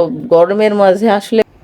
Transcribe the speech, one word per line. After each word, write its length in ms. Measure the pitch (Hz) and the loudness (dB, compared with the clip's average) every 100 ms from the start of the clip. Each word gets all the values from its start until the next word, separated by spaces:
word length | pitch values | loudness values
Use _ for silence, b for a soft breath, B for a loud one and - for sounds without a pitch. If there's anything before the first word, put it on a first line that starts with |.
| 165 151 - | 0 -4 -2
গরমের 460 | 165 175 202 214 208 | 2 2 2 0 2
মাঝে 340 | 196 190 220 | 2 2 0
আসলে 320 | 202 - 226 214 _ | -2 -2 -2 -2 _